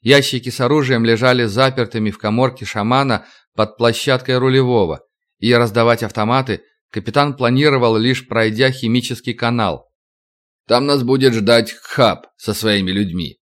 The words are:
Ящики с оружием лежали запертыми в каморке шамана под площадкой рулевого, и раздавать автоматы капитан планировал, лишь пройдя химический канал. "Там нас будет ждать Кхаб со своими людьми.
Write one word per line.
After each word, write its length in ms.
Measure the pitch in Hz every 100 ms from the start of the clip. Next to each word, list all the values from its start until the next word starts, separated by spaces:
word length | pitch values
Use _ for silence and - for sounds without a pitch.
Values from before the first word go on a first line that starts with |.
Ящики 480 | 113 143 135 127 123
с 100 | -
оружием 460 | 123 151 131 120
лежали 400 | 113 113 127 127
запертыми 640 | 113 104 131 131 113 113 107
в 60 | 98
каморке 480 | 107 113 131 127
шамана 600 | 107 107 104 127 139 104 - _ _
под 220 | - 110 -
площадкой 600 | 117 117 - 127 135 127
рулевого, 640 | 131 131 123 120 90 78 _ _ _ _
и 140 | 107
раздавать 500 | 120 117 113 117 117
автоматы 580 | 110 - 107 131 131 95 _ _ _
капитан 460 | 110 117 143 143
планировал, 640 | 123 120 131 147 139 120 110
лишь 300 | 117 131 -
пройдя 440 | 113 110 110 131
химический 600 | 131 113 123 120 120 -
канал. 560 | 104 120 120 101 78 _ _ _ _ _ _ _ _ -
"Там 180 | 120
нас 180 | 143 143
будет 300 | 123 131 131
ждать 400 | 113 104 117 113
Кхаб 540 | - - - 117 87 - _
со 160 | -
своими 380 | 101 110 104 92
людьми. 460 | 98 101 87 73 -